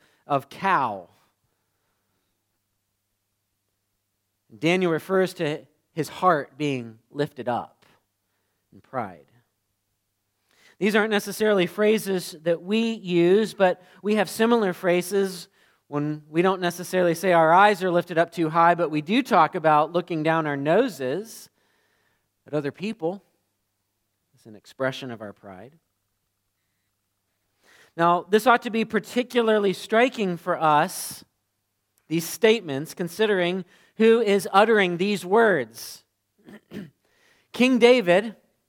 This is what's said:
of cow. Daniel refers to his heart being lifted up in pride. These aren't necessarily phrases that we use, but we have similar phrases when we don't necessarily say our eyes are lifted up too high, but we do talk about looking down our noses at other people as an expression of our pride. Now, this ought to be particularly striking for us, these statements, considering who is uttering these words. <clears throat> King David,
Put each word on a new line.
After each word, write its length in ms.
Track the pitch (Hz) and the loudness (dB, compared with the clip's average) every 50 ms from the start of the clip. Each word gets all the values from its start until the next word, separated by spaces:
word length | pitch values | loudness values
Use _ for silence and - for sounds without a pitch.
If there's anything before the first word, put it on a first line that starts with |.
| _ _ _ _ _ | _ _ _ _ _
of 220 | - 143 139 - - | -4 -4 -4 -4 -8
cow. 640 | - - 185 190 185 160 135 117 104 95 87 - _ _ _ _ _ _ _ _ _ _ _ _ _ _ _ _ _ _ _ _ _ _ _ _ _ _ _ _ _ _ _ _ _ _ _ _ _ _ _ _ _ _ _ _ _ _ _ _ _ _ _ _ _ _ _ _ _ _ _ _ _ _ _ _ _ _ _ _ 127 107 | -12 -6 -2 0 0 0 0 -2 -6 -8 -14 -18 _ _ _ _ _ _ _ _ _ _ _ _ _ _ _ _ _ _ _ _ _ _ _ _ _ _ _ _ _ _ _ _ _ _ _ _ _ _ _ _ _ _ _ _ _ _ _ _ _ _ _ _ _ _ _ _ _ _ _ _ _ _ _ _ _ _ _ _ -10 -4
Daniel 320 | - 160 175 185 185 175 | -2 0 0 0 0 0
refers 420 | 160 151 - - 190 190 185 175 180 | -2 -4 -4 -2 0 0 0 -2 -4
to 300 | - 170 147 151 143 - _ _ _ _ _ | -6 -6 -6 -6 -8 -12 _ _ _ _ _
his 160 | - 165 147 - | -8 -8 -8 -8
heart 500 | - - 185 185 170 147 135 - _ 131 | -6 0 2 2 2 2 0 -6 _ -6
being 400 | 151 143 135 127 117 117 110 110 _ _ | -4 -4 -4 -6 -8 -12 -18 -20 _ _
lifted 360 | - 143 147 151 _ - 117 117 | -8 -6 -6 -6 _ -8 -6 -4
up 380 | 120 107 82 - _ _ _ _ _ _ _ _ _ _ _ _ _ _ _ _ _ _ _ _ | -4 -4 -6 -10 _ _ _ _ _ _ _ _ _ _ _ _ _ _ _ _ _ _ _ _
in 80 | - 101 | -20 -20
pride. 460 | _ _ - 131 113 98 90 78 71 _ _ 123 _ _ _ _ _ _ _ _ _ _ _ _ _ _ _ _ _ _ _ _ _ _ _ _ _ _ _ - | _ _ -8 -8 -8 -8 -12 -18 -20 _ _ _ _ _ _ _ _ _ _ _ _ _ _ _ _ _ _ _ _ _ _ _ _ _ _ _ _ _ _ -4
These 160 | 170 214 202 | -2 0 2
aren't 160 | 220 208 220 | 2 0 0
necessarily 560 | 214 202 202 208 190 - 180 180 180 196 175 | 0 -2 -4 -4 -6 -2 0 2 2 2 0
phrases 720 | 165 - - 214 208 220 214 160 190 196 180 170 - - 156 | 0 -2 0 0 2 2 0 -2 -4 -6 -6 -6 -8 -12 -6
that 180 | 156 165 170 165 | -4 -2 -2 -2
we 320 | 165 180 208 220 226 226 | -2 -2 -2 -2 0 -2
use, 640 | 226 214 185 180 180 170 170 175 185 208 220 185 - | -4 -6 -4 -2 2 2 4 4 4 4 2 0 -2
but 280 | - 196 185 175 - - _ _ _ | 0 0 0 0 -2 -8 _ _ _
we 140 | - 202 214 | -4 -2 0
have 120 | 214 190 160 | 0 0 -2
similar 460 | - - 226 226 240 233 214 185 175 | -2 0 2 2 2 2 0 -2 -4
phrases 720 | - - 180 175 180 175 180 208 196 196 190 180 175 - - _ _ _ _ _ _ _ - | -2 0 0 0 0 0 -2 -2 -2 -2 -2 -6 -10 -18 -20 _ _ _ _ _ _ _ -10
when 340 | 143 147 147 151 151 151 151 151 | -6 -6 -4 -4 -6 -8 -10 -6
we 140 | 151 165 | -2 0
don't 180 | 175 190 190 180 | 2 2 0 0
necessarily 540 | 185 175 170 175 180 - - 180 180 175 165 | -2 -6 -6 -8 -8 -4 -2 0 2 0 0
say 180 | 165 - 190 | 0 0 2
our 180 | 175 165 160 160 | 4 4 6 6
eyes 320 | 165 185 202 208 208 160 | 6 6 6 6 4 2
are 80 | 185 185 | -2 -2
lifted 280 | 170 175 170 - 175 156 | 0 -2 -2 -2 0 -2
up 120 | 170 165 | -2 0
too 200 | - 180 165 156 | -2 -4 -4 0
high, 240 | 160 170 170 170 175 | 2 4 4 4 4
but 160 | 170 175 147 | 2 0 -2
we 100 | 156 151 | -4 -4
do 220 | 151 143 208 254 | -4 -2 -2 -2
talk 320 | 262 - 233 180 160 - - | 0 2 4 4 4 2 0
about 400 | 180 156 160 151 147 156 151 170 | 0 0 2 4 2 2 0 -2
looking 280 | 175 175 - 175 156 | -4 -4 -4 -4 -4
down 240 | 151 160 160 165 160 | -2 0 0 0 0
our 100 | 151 143 | -2 -4
noses 920 | 139 139 151 165 208 262 262 175 - 135 127 139 180 220 220 - - - - _ _ _ _ _ _ _ _ _ _ _ _ _ _ _ _ _ _ _ | -4 0 0 2 2 2 0 -4 -6 -6 -6 -6 -6 -8 -12 -16 -20 -20 -20 _ _ _ _ _ _ _ _ _ _ _ _ _ _ _ _ _ _ _
at 60 | - | -10
other 180 | 139 151 139 143 | -8 -8 -6 -8
people 540 | 131 - 175 214 220 - 156 165 185 202 _ _ _ _ _ _ _ _ _ _ _ _ _ _ _ _ _ _ _ _ _ _ _ | -10 -10 -10 -10 -8 -6 -6 -8 -8 -8 _ _ _ _ _ _ _ _ _ _ _ _ _ _ _ _ _ _ _ _ _ _ _
as 100 | 131 - | _ -20
an 100 | 117 107 | -20 -20
expression 560 | 98 _ - - - 131 131 131 - 139 127 | -20 _ -18 -8 -6 -4 -4 -6 -6 -12 -14
of 120 | 117 104 | -14 -14
our 100 | 110 101 | -16 -18
pride. 460 | 98 _ - 101 95 92 104 131 156 160 _ _ _ _ _ _ _ _ _ _ _ _ _ _ _ _ _ _ _ _ _ _ _ _ _ _ _ _ _ _ _ _ _ _ _ _ _ _ _ _ _ _ _ | -18 _ -20 -20 -20 -20 -20 -20 _ _ _ _ _ _ _ _ _ _ _ _ _ _ _ _ _ _ _ _ _ _ _ _ _ _ _ _ _ _ _ _ _ _ _ _ _ _ _ _ _ _ _ _ _
Now, 300 | - 170 170 175 180 - - | 0 2 2 2 2 0 0
this 180 | 196 214 214 | 0 2 4
ought 140 | 254 233 240 - | 4 2 2 2
to 60 | 240 | -2
be 140 | 202 226 220 | -4 -4 -4
particularly 880 | 220 - 208 - - - 247 247 247 - 247 233 220 220 214 202 196 | -2 -4 -6 -6 -4 -4 -6 -4 -2 -2 -2 0 2 2 2 2 0
striking 640 | 180 - - - 220 220 240 269 - - 208 190 175 | -2 -4 -4 -2 0 2 2 2 0 -2 -4 -4 -4
for 240 | 165 - 180 170 139 | -6 -4 -4 -4 0
us, 640 | 160 156 151 147 160 185 - - - - - - - _ _ _ _ _ _ _ _ _ _ _ _ _ _ _ _ - | 2 2 4 4 2 0 -4 -10 -12 -14 -14 -18 -20 _ _ _ _ _ _ _ _ _ _ _ _ _ _ _ _ -6
these 200 | 156 170 165 - | -6 -6 -4 -6
statements, 640 | - - - 214 220 233 180 160 139 135 151 160 | -4 2 2 2 2 2 -2 -6 -6 -6 -8 -8
considering 720 | - - 185 170 - - 220 208 208 185 175 170 180 190 175 _ _ _ _ _ _ | -10 -10 -10 -8 -4 -2 -2 0 0 0 0 -2 -2 -4 -8 _ _ _ _ _ _
who 260 | - 220 226 226 233 | 2 4 4 4 4
is 260 | 226 208 196 202 - - | 4 2 2 0 0 2
uttering 460 | - 196 214 220 226 208 196 180 175 165 | 4 4 4 4 4 4 2 2 0 -2
these 260 | 185 208 208 180 - | -2 -2 -2 -4 -2
words. 800 | 175 190 226 233 220 190 151 120 107 113 - - - - - _ _ _ _ _ _ _ _ 208 - 196 214 _ - | 0 2 4 4 4 2 0 -2 -6 -10 -18 -18 -18 -18 -20 _ _ _ _ _ _ _ _ _ -20 -20 -20 _ -18
<clears throat> 840 | - - 190 147 _ _ _ _ _ _ _ _ _ _ _ _ | -16 -16 -16 -16 _ _ _ _ _ _ _ _ _ _ _ _
King 260 | - - 240 254 262 240 | -2 0 2 2 4 4
David, 580 | 220 240 254 254 208 175 175 190 214 233 190 _ _ _ _ _ _ | 6 6 6 4 4 2 2 2 0 -2 -8 _ _ _ _ _ _